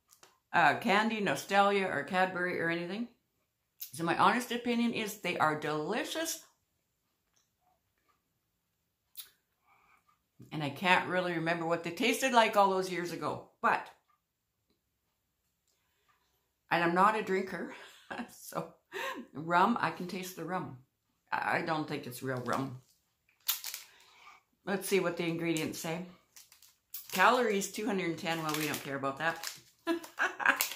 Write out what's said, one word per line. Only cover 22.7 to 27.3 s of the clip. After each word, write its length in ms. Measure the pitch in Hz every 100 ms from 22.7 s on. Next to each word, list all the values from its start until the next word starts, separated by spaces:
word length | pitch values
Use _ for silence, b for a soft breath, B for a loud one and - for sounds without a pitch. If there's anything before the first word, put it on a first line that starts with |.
| 127 _ _ _ _ _ _ - - - - B B B B B B B _
Let's 240 | - 196 -
see 120 | 196
what 160 | 170 170
the 80 |
ingredients 540 | 170 165 170 156 151 -
say. 280 | 165 170 180 - _ - - - - _ _ - -
Calories, 580 | 185 196